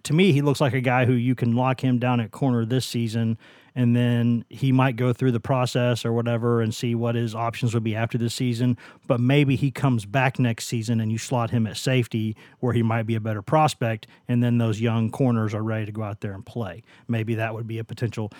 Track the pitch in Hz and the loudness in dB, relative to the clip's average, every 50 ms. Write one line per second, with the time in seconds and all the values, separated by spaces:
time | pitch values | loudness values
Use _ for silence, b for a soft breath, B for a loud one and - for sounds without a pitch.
0 | - - 143 165 190 196 139 143 143 147 135 - 151 135 123 135 123 135 127 131 | -6 -2 2 4 6 6 6 4 4 2 2 2 2 2 2 0 0 2 2 4
1 | 123 117 131 120 117 127 123 - - 120 113 123 127 131 131 - - 131 123 120 | 4 4 2 2 2 0 0 0 0 0 2 2 2 0 0 0 0 0 0 2
2 | 123 123 123 120 113 104 - - 143 135 123 117 113 110 127 131 117 - - 120 | 2 2 0 0 0 -2 -4 -2 0 0 2 2 0 0 0 -2 -2 -2 -4 -4
3 | 117 110 110 117 117 113 113 - B B B B B B B 131 123 120 120 120 | -4 -2 -2 0 0 0 -2 -4 B B B B B B B 0 2 2 4 4
4 | 123 120 120 120 117 120 117 117 - _ - - 139 135 127 131 127 135 120 113 | 2 2 2 2 2 2 0 0 -2 _ -8 -4 0 2 4 4 4 2 2 0
5 | 127 127 120 - 131 131 120 113 - - 139 127 123 117 - 131 123 123 120 117 | 0 0 0 2 0 0 0 0 0 -2 -2 0 0 0 0 0 0 0 0 0
6 | - 117 117 117 117 120 120 113 117 120 120 117 113 110 113 - - 120 117 113 | -2 -2 -2 -2 0 0 -2 0 0 0 2 2 0 0 -2 -4 -4 -2 -2 -2
7 | 117 117 117 117 120 113 107 113 117 117 117 - 131 117 107 117 110 113 104 110 | -2 -2 0 0 -2 -2 -4 -4 -4 -4 -4 -2 -2 0 0 0 -2 -2 -2 -2
8 | 117 113 - 117 117 113 - - 131 123 120 110 127 123 123 - B B B B | -2 -2 -2 -2 -2 -2 -2 -2 -2 -2 0 0 2 0 0 0 B B B B
9 | B - 131 120 120 127 139 147 147 135 135 104 139 139 - - - 135 123 113 | B -2 0 2 4 4 4 4 4 4 2 2 0 -2 -2 0 2 2 2 2
10 | 98 101 104 135 127 135 - - 127 117 110 - - - 123 117 107 113 117 113 | -2 -2 -2 0 0 0 2 2 0 0 0 -2 -6 -6 -4 -4 -2 -2 -2 0
11 | 110 107 110 110 - - 135 120 117 113 - 120 110 104 - - - 139 131 127 | 0 -2 -2 -4 -4 -4 -2 -2 -2 0 0 0 0 0 -2 -4 -2 0 0 0
12 | 117 - - 110 110 110 110 B B B B B - 123 120 120 113 113 113 117 | 0 0 -2 -4 -4 -4 -6 B B B B B -4 -2 0 2 2 2 0 0
13 | 110 107 113 113 104 113 107 101 - - 160 - 151 143 - - 131 113 113 110 | 0 -2 -2 -2 -2 -4 -6 -6 -4 0 2 2 4 2 0 0 -4 -4 -4 -4
14 | - - b b b b 123 120 120 120 120 120 117 113 107 104 117 117 110 117 | -8 -14 b b b b 0 2 2 2 2 2 2 0 0 0 0 0 2 2
15 | 113 107 - - 139 123 117 113 110 107 107 104 110 110 110 110 107 101 101 110 | 0 0 0 0 0 2 2 2 0 -2 -2 -4 -4 -4 -4 -4 -6 -6 -8 -8
16 | 110 101 101 - - 104 95 95 - - - 120 110 92 82 - - b b b | -8 -8 -8 -8 -8 -10 -10 -10 -14 -12 -8 -8 -8 -8 -8 -12 -18 b b b
17 | b b 117 113 110 110 113 107 113 113 110 110 117 110 113 113 113 - 113 - | b b -2 -2 -2 -2 -2 -2 -2 -4 -4 -6 -8 -8 -8 -8 -8 -10 -8 -6
18 | 123 110 - 117 107 101 B B | -6 -6 -4 -4 -8 -8 B B